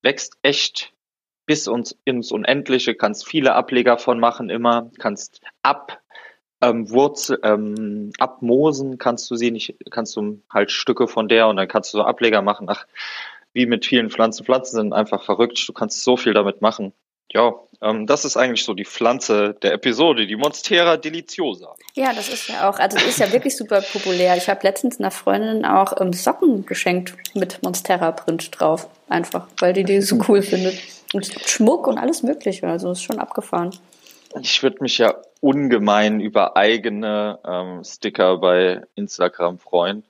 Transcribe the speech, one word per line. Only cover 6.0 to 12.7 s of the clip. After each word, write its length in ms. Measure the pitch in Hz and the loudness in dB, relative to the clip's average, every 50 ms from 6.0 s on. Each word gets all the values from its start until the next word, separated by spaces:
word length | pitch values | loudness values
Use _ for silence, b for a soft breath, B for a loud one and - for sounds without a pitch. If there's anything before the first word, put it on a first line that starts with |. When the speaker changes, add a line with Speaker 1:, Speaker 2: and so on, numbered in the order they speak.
| _ B B B B B B B B _ _ _ | _ B B B B B B B B _ _ _
Speaker 1:
ähm, 280 | - 123 113 117 113 101 | 2 2 2 2 -4 0
Wurzel, 480 | 113 127 139 143 143 - - - 135 - - | 4 4 4 4 0 -4 -4 -4 -4 0 2
ähm, 680 | 107 107 104 107 107 104 107 110 104 104 107 104 104 110 - | 2 2 2 0 -4 -6 -6 -6 -6 -6 -8 -8 -10 -2 -2
abmoosen, 760 | 127 127 - - 123 117 120 131 147 156 147 135 139 135 131 | -2 -2 -2 -6 0 2 4 4 4 4 2 0 -4 -6 -8
kannst 340 | 123 - 127 117 113 - - | -2 -2 -2 -2 -2 -6 -8
du 40 | 123 | -4
sie 140 | 117 117 120 | -2 -2 -2
nicht, 260 | 117 110 - - - _ - - | -2 -4 -8 -10 -12 _ -18 -10
kannst 240 | - 117 113 - - | -8 -8 -8 -6 -6
du 240 | 110 104 104 107 104 _ _ | -6 -6 -6 -8 -10 _ _
halt 200 | - 104 104 - | 0 0 0 0
Stücke 360 | - - - - 123 - 127 | -2 -4 0 -2 2 2 0
von 200 | 113 - 117 110 104 | 0 0 -2 0 4
der 180 | 113 113 113 | 4 6 6
und 80 | 110 107 | 4 4
dann 120 | 98 95 90 | 2 -2 0
kannst 240 | - 110 101 - - | 0 -2 -2 0 -2
du 40 | 107 | 0
so 40 | 104 | 2
Ableger 380 | - 120 - 120 113 110 104 | 2 2 2 2 4 4 4
machen. 260 | 98 101 104 - 101 | 2 2 -2 -2 -2
Ach, 160 | 92 | -6